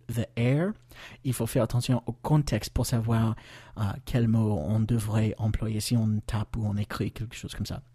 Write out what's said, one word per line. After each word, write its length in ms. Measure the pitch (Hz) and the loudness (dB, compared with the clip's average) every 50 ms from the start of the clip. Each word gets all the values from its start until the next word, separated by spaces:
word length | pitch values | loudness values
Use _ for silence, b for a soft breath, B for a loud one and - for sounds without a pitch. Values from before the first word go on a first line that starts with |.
| - - | -12 -6
the 180 | 113 120 110 - - | -4 -4 -4 -4 -2
air, 380 | - 120 123 135 147 170 202 220 - B B B B B B B B - | 0 2 2 2 2 0 -2 -4 -6 B B B B B B B B -4
il 80 | 135 | -4
faut 140 | 117 - 117 | -2 -2 -2
faire 160 | 117 - 139 | 0 2 2
attention 400 | 113 - - 120 - - 123 120 - | 2 2 2 0 2 2 0 0 0
au 80 | - | -4
contexte 640 | 113 - - - 151 151 143 - - 107 - - - | -10 -6 0 2 4 4 4 2 0 -2 -2 -2 -2
pour 100 | - 120 | -2 0
savoir, 500 | - 120 117 113 113 117 113 113 113 113 B B B B B B B B - | 0 0 0 0 2 2 2 2 2 0 B B B B B B B B -4
euh, 60 | 107 98 - - - | -2 -2 -2 -6 -6
quel 240 | - - 123 117 110 | -2 0 2 4 4
mot 300 | 110 113 110 107 104 87 | 4 4 4 4 2 0
on 220 | 73 82 110 113 | 0 0 2 2
devrait 540 | 110 110 123 117 107 104 107 110 110 110 - - | 2 2 2 0 0 0 0 2 2 2 0 0
employer 420 | 104 107 - - 110 107 107 107 | -2 0 0 0 -2 -2 -2 -4
si 160 | - - 123 | -2 0 2
on 240 | 117 110 107 107 104 - | 2 2 2 0 0 -2
tape 280 | - - 107 107 - - 123 | -2 -4 -4 -4 -4 -4 -4
ou 80 | 107 | -2
on 100 | 104 101 | -2 0
écrit 360 | 104 104 - - - 107 101 | -2 -2 -4 -4 -4 -4 -4
quelque 220 | - - 110 113 - | -4 -6 -10 -10 -10
chose 200 | - - - - | -12 -12 -10 -6
comme 100 | - 101 | -6 -6
ça. 180 | - - - - - | -6 -6 -10 -12 -16